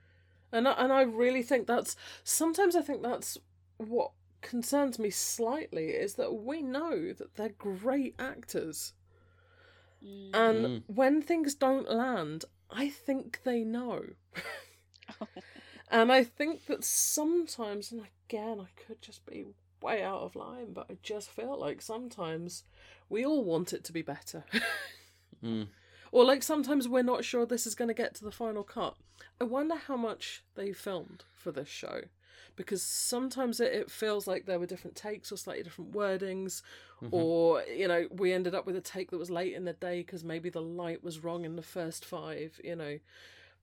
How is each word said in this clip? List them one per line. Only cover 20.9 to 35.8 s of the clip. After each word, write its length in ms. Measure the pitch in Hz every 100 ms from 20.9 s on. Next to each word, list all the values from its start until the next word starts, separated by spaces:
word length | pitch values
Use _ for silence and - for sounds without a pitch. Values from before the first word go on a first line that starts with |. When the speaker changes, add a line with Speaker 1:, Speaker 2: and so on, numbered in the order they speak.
| 185
Speaker 1:
just 260 | - 208 202
feel 280 | - 240 277
like 220 | 147 -
sometimes 800 | - 226 247 220 165 160 175 - - - - - -
we 140 | 214 269
all 180 | 302
want 300 | 196 165 180
it 100 | 170 -
to 80 |
be 80 | 165
better. 420 | 156 143 - 165 -
<laughs> 40 | 226 - - - - - _ _ -
Speaker 3:
Mm. 240 | 117 113 104 - - - -
Speaker 1:
Or, 100 | 247
like, 180 | 254 269
sometimes 460 | - 302 254 285 247
we're 160 | 254
not 220 | 247 247 240
sure 200 | 247 233
this 220 | 240 233
is 80 | -
gonna 180 | 233
get 220 | 226 226 -
to 80 |
the 80 | 208
final 320 | - 226 208
cut. 320 | 202 240 175 - _ - - -
I 20 |
wonder 320 | 247 262 302 320
how 220 | 285 262
much 440 | 226 - - - _ -
they 160 | 202
filmed 540 | 185 208 175 - 175 -
for 180 | _ 175
this 160 | 139 143
show, 360 | - - - - _ _ - - -
because 260 | 185 190
sometimes 800 | - - - 247 262 254 254 226
it, 140 | 233
it 180 | 214 -
feels 340 | - 214 208 196
like 200 | 185 -
there 120 | 175
were 80 | 175
different 300 | 180 - -
takes 380 | 214 208 -
or 20 | 196
slightly 260 | - -
different 280 | 170 -